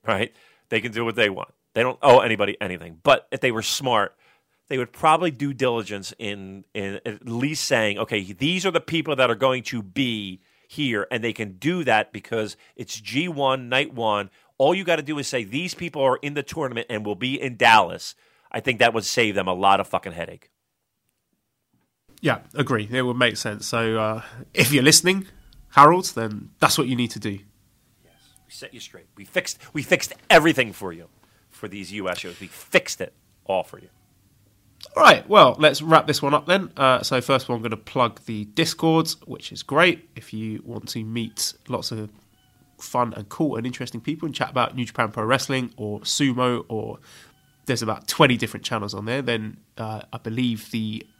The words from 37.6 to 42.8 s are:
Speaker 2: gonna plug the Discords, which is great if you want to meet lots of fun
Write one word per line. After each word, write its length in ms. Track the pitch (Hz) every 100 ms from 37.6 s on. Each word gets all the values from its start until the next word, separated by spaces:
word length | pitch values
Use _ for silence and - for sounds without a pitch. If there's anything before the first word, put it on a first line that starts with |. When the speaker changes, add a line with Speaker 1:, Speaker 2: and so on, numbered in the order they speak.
Speaker 2:
gonna 160 | 113 107
plug 420 | - 131 117 - -
the 180 | 107
Discords, 720 | 104 - 160 - 165 160 160 - -
which 280 | - -
is 100 | -
great 460 | - 139 180 127 -
if 200 | - -
you 280 | 110 110 107 -
want 240 | 110 -
to 140 | 120 110
meet 480 | 117 110 - - - -
lots 240 | 123 -
of 160 | 113 107 - _ _ _ _ _
fun 360 | _